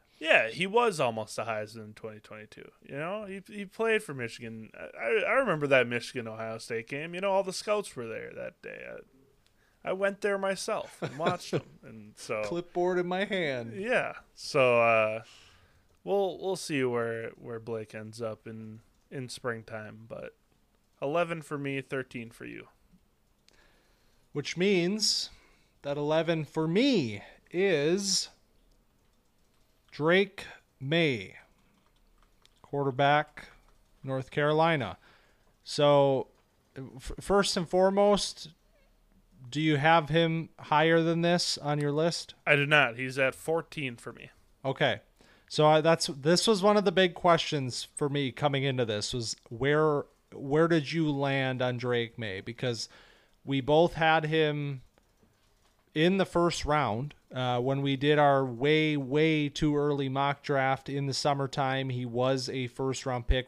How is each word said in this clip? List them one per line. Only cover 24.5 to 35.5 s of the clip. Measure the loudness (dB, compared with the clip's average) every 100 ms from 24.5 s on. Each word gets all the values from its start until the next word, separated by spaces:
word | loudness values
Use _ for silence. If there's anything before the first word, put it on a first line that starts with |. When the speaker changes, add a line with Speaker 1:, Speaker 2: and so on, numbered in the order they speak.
| 0
Speaker 2:
means | 2 2 2 0 0 -2 -4 -12 _ _ _ _
that | -8 -4
eleven | 0 0 2 0
for | -2 -2 0
me | 2 4 4 0 -4 -14 -20 _
is | -2 2 2 2 0 0 -2 -4 _ _ _ _ _ _ _ _ _ _ _ _ _ _ _ _
Drake | -2 4 4 2 -4 -16 -18 _ -12
Maye, | -2 2 2 0 -6 -16 -20 _ _ _ _ _ _ _ _ _ _ _
quarterback, | -8 -4 -2 2 4 4 0 -8 -20 -20 _ _ _ _
North | -8 -8 -6
Carolina. | -2 2 4 4 2 -2 -8 _ _ _ _ _